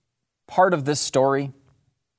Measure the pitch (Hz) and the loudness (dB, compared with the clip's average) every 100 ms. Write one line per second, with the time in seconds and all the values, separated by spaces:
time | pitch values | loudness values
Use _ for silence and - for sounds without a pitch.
0 | _ _ _ _ _ - 190 170 135 147 | _ _ _ _ _ 0 2 2 -2 -4
1 | - 139 135 139 139 - _ _ _ _ | -2 0 2 0 -4 -12 _ _ _ _
2 | _ | _